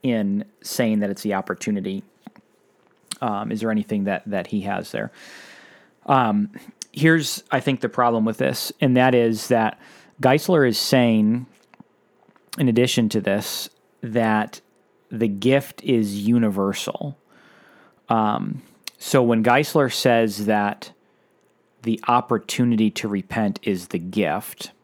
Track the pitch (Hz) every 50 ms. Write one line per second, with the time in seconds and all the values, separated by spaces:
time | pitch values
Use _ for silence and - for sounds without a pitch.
0 | - 131 120 110 104 98 98 104 107 - _ _ _ - - - 127 110 107 104
1 | 104 98 98 - - 104 98 95 95 - 101 - - - 104 101 - 98 98 98
2 | - _ _ _ _ - _ - _ _ _ _ _ _ _ _ _ _ _ _
3 | _ _ - - 135 117 104 101 107 113 110 107 110 113 110 107 104 - 110 104
4 | 98 101 98 - - 107 101 95 87 - - 104 90 98 98 92 90 - - 110
5 | - - _ - - - - - - - - - - - - - _ _ _ _
6 | _ - 143 131 123 110 104 104 104 101 - - - - _ _ - _ - -
7 | 147 160 160 165 147 - - - - _ - 135 - 143 135 120 - 117 - -
8 | 123 120 117 113 110 110 110 - 131 131 127 - - - - _ - 131 127 123
9 | 127 131 127 123 117 113 113 107 - - 127 117 110 110 - _ - - - -
10 | - _ _ _ 135 127 135 151 - - 180 160 139 123 110 - - - - 131
11 | 123 117 113 110 107 107 113 120 127 - _ _ _ _ _ _ - _ _ _
12 | _ _ _ _ _ _ _ _ _ _ - - 151 127 113 117 123 123 - -
13 | 117 107 - 113 95 101 98 104 - - - - - - _ _ _ _ _ _
14 | - 117 110 120 113 110 107 107 107 - - - _ _ _ _ _ _ _ _
15 | _ _ - 113 117 110 98 98 98 123 131 139 139 - - - - - 131 117
16 | 107 101 101 101 101 110 120 120 117 107 95 98 98 98 98 - - - - -
17 | - 147 143 _ _ _ _ _ _ - _ _ _ _ _ _ _ _ _ _
18 | _ - 117 113 107 107 104 - 50 50 - 139 - - _ _ _ - _ _
19 | - - - 135 123 117 117 113 110 123 120 139 156 - - 160 143 127 - -
20 | - 131 120 117 113 110 98 101 104 104 107 104 101 101 104 - - - - _
21 | _ _ _ _ _ _ _ _ _ _ _ _ _ _ _ _ - 117 110 110
22 | - - 120 123 120 - 123 107 - - - - 123 120 117 107 110 107 - -
23 | - 107 101 98 92 _ - 117 110 101 98 - - 117 98 90 90 - - 90
24 | 82 90 92 104 98 78 76 101 - - - _ - - - _